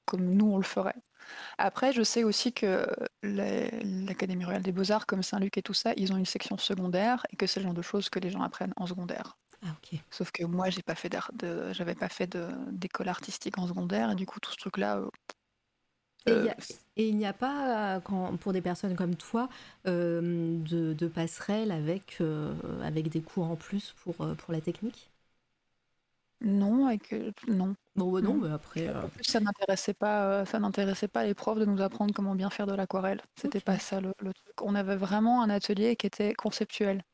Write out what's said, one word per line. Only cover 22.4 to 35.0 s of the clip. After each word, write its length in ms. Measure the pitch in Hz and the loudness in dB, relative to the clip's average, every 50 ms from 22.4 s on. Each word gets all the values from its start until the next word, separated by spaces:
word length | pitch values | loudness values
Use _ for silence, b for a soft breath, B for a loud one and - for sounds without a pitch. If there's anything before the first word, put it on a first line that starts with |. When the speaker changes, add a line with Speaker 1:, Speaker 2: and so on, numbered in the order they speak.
| 151 143 147 - - - - - - | -4 -4 -4 -6 -6 -6 -6 -4 -4
Speaker 2:
avec 260 | 156 151 160 156 160 | -2 -2 0 0 0
des 120 | 156 165 | -2 -4
cours 240 | 160 - - 190 170 165 | -4 -4 -2 -2 -2 -2
en 40 | 170 | -2
plus 380 | 160 - - 196 202 - - - - - | -6 -6 -6 -6 -6 -6 -8 -14 -12 -10
pour, 160 | 180 165 - | -8 -6 -4
euh, 120 | 156 160 165 | -4 -4 -4
pour 180 | - - - 165 | -4 -6 -4 -4
la 80 | 160 | -2
technique ? 480 | 156 175 170 - 208 247 - - - - _ _ _ _ _ _ _ _ _ _ _ _ _ _ _ _ _ _ _ _ _ _ _ _ _ - | -2 -4 -4 -4 -4 -8 -8 -10 -16 -20 _ _ _ _ _ _ _ _ _ _ _ _ _ _ _ _ _ _ _ _ _ _ _ _ _ -2
Speaker 1:
Non, 460 | 240 202 196 202 196 202 233 262 277 | 0 2 4 4 4 4 4 4 4
avec, 240 | 254 220 208 - - | 4 2 0 -2 -4
euh, 200 | - - - 214 202 - - 240 | -6 -6 -4 -6 -8 -6 -2 0
non. 260 | 208 185 180 190 196 - _ _ - | 2 2 2 0 -2 -6 _ _ -2
Speaker 2:
Bon, 160 | 196 180 185 185 | 0 0 2 2
bah 80 | 185 | 2
non, 140 | 185 202 285 | 4 4 2
Speaker 1:
Non. 120 | 302 202 | 2 2
Speaker 2:
mais 60 | 156 151 | 0 -2
après, 340 | 147 - - - 160 165 - | -4 -6 -6 -6 -4 -4 -2
Speaker 1:
En 100 | - - | -4 -4
Speaker 2:
euh, 80 | - | -6
Speaker 1:
plus, 180 | - - - 233 | -8 -6 -4 0
ça 160 | - - 226 | 2 2 2
m'intéressait 520 | 214 208 202 - 196 196 190 190 - 208 190 | 2 0 0 0 2 2 2 2 0 -2 -2
pas, 300 | - 202 208 208 208 202 196 196 202 | 0 2 2 4 4 4 4 4 2
euh, 40 | 196 | 2
ça 120 | - - 208 | 0 0 0
n'intéressait 500 | 202 202 190 208 196 196 190 - 208 202 | 2 2 2 2 2 2 2 0 -2 0
pas 160 | - 233 226 | 2 2 2
les 80 | 208 202 | 2 0
profs 260 | - - 214 220 220 | 0 0 0 2 4
de 60 | 220 | 4
nous 160 | 202 202 196 | 4 4 4
apprendre 320 | 196 196 - - 208 208 202 | 2 0 0 0 0 0 0
comment 200 | 208 196 196 190 | 0 0 0 0
bien 140 | 185 190 202 | 0 0 -2
faire 160 | - - 208 | -2 -2 -2
de 80 | 196 196 | -2 0
l'aquarelle. 480 | 196 190 - - 190 185 196 196 - - - _ | -2 -2 -2 -2 0 0 0 -2 -2 -6 -12 _
C'était 220 | - - 285 262 | -6 -4 -2 -2
Speaker 2:
Ok. 80 | 196 - | 0 2
Speaker 1:
pas 120 | - 185 208 | 2 2 2
ça 200 | - - 196 196 | 0 -2 -4 -2
le, 140 | 190 190 190 - | -2 -4 -4 -6
le 140 | 202 190 190 | -6 -8 -8
truc. 200 | - _ - - - | -10 _ -16 -10 -6
On 120 | - 202 202 | -2 0 0
avait 200 | 202 196 190 196 | 0 0 0 0
vraiment 460 | 190 | 0